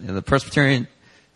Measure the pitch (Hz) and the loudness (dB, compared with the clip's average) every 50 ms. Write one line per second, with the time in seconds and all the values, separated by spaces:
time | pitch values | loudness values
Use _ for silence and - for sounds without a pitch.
0 | - 95 95 95 - - 139 135 - - - 151 143 135 139 120 120 - _ _ | -12 -8 -8 -6 0 0 0 0 0 0 0 2 2 4 2 0 -2 -6 _ _
1 | _ _ _ _ _ _ _ | _ _ _ _ _ _ _